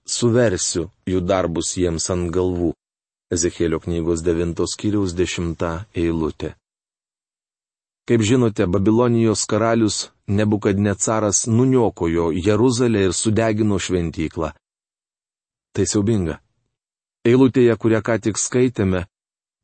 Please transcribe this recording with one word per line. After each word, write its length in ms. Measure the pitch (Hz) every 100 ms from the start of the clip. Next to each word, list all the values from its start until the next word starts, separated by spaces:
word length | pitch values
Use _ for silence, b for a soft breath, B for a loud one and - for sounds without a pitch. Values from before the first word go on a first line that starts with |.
| -
suversiu 840 | - 123 117 117 90 - 90 80 _ -
jų 160 | 92
darbus 560 | 90 95 85 82 - -
jiems 320 | 90 80 -
ant 240 | 90 87
galvų.“ 400 | 90 92 87 85 - _ _ _ _ _
Ezechielio 480 | 90 85 - 85 80
knygos 460 | - 85 82 82 87
devintos 480 | 82 85 82 92
skyriaus 400 | - 107 104 95
dešimta 720 | 85 - - 85 80 87 82 107
eilutė. 600 | 92 85 82 78 - 78 - _ _ _ _ _ _ _ _ _ _ _ _ _ _ -
Kaip 160 | 117
žinote, 440 | 104 131 117 104 95
Babilonijos 800 | 98 98 113 123 117 113 101 -
karalius 680 | 107 113 117 107 - - _ -
Nebukadnecaras 1200 | 101 107 104 107 98 104 98 - 110 104 - 120
nuniokojo 840 | 113 131 131 104 - 82 82 82
Jeruzalę 760 | 82 92 107 127 120 123 107 95
ir 80 |
sudegino 680 | 85 113 107 113 107 107 95
šventyklą. 720 | - 90 82 73 76 - 78 - _ _ _ _ _ _ _ _ _ _ _
Tai 120 | - 92
siaubinga. 520 | 107 101 107 82 73 _ _ _ _ _ _ _ _ 117
Eilutėje, 500 | 127 131 131 120 110
kurią 260 | 113 110
ką 160 | 110 110
tik 140 | 110 95
skaitėme, 680 | - 127 131 123 95 92 90 _ _ _ _ _